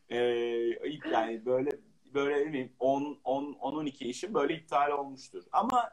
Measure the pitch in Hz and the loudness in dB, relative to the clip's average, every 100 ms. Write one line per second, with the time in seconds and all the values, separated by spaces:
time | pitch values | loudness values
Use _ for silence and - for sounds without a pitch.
0 | - 120 120 120 120 117 117 117 143 156 | -8 -2 0 0 0 0 -2 -2 -6 -8
1 | - 113 113 113 117 127 143 - - _ | -2 0 0 -4 0 2 2 -4 -10 _
2 | - 139 143 147 151 139 127 - 127 139 | -6 0 2 2 2 -2 -6 0 2 2
3 | 147 139 127 139 147 131 131 151 147 - | 0 -6 -2 -2 -2 -6 -4 -2 -4 -4
4 | 123 131 190 175 143 165 - 147 147 143 | -8 -6 -2 0 2 -2 0 2 4 2
5 | 139 131 - 92 - 185 226 254 226 | -2 -8 -14 -14 -2 0 4 2 2